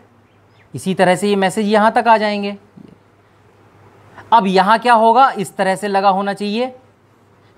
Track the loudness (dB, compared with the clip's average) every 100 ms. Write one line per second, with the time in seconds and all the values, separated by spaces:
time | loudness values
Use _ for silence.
0 | _ _ _ _ _ _ _ -10 -4 0
1 | 0 0 0 0 -2 -2 0 2 2 2
2 | 2 2 0 -4 -8 -10 _ -20 -20 -20
3 | _ _ _ _ _ _ _ _ _ _
4 | _ -20 0 0 2 2 2 2 2 4
5 | 4 4 2 0 -8 -4 -2 -2 -2 0
6 | 0 0 -4 -6 -6 -6 -6 -10 _ _
7 | _ _ _ _ _